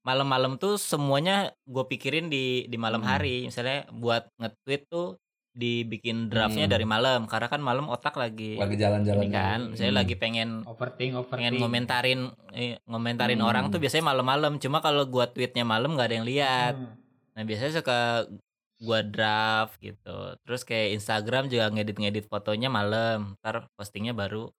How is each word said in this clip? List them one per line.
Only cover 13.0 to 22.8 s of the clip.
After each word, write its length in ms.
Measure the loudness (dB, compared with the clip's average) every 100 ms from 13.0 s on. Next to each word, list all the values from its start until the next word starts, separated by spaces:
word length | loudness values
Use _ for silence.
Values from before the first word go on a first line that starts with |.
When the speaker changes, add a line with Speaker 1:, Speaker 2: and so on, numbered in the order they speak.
| -2 0 2 4
Speaker 2:
Hmm. 80 | 4
Speaker 1:
orang 160 | 2 2
tuh 100 | 0
biasanya 260 | 2 2 2
malam-malam. 460 | 2 2 2 2 0
Cuma 200 | 0 0
kalau 260 | 2 2
gua 220 | 2 2 2
tweetnya 380 | 0 -2 0
malam 260 | 2 2 2
nggak 140 | 2
ada 100 | 2
yang 100 | 0
lihat. 500 | 0 0 2 2 2
Speaker 3:
Hmm. 200 | 0 -6 -12 _ _ _
Speaker 1:
Nah, 100 | -10
biasanya 300 | -6 -2 -2
suka 240 | -2 0 2 2 0 -2 -8 _ _ _ _
gua 220 | -2 0
draft 800 | 0 0 2 4 2 2 0 -4
gitu. 360 | -16 -16 -12 -10 -10 -12
Terus 200 | -8 -8
kayak 300 | -2 0 0
Instagram 560 | -2 0 -2 2 0 2
juga 180 | 2 2
ngedit-ngedit 580 | 2 -2 0 -2 -2 -4
fotonya 420 | -6 -2 -2 0
malam, 680 | 0